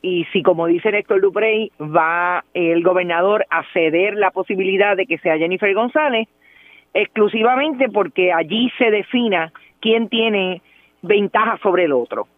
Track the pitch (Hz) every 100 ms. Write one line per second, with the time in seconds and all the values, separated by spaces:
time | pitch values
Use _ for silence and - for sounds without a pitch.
0 | 185 180 165 196 175 170 170 170 220 208
1 | 208 202 196 190 220 220 220 _ 151 160
2 | 160 170 175 180 - 165 170 170 170 185
3 | 180 170 185 214 - 165 156 - 165 165
4 | 196 208 190 190 185 196 190 190 202 196
5 | 190 165 180 156 165 185 208 196 240 311
6 | 302 226 226 _ _ _ - - _ -
7 | 202 - 208 220 226 254 302 254 262 202
8 | 180 - 180 165 156 214 247 - 233 214
9 | 190 247 240 180 165 - _ _ 220 226
10 | 226 226 226 202 185 180 _ _ _ _
11 | 170 208 202 214 220 202 208 180 170 135
12 | 117 113 -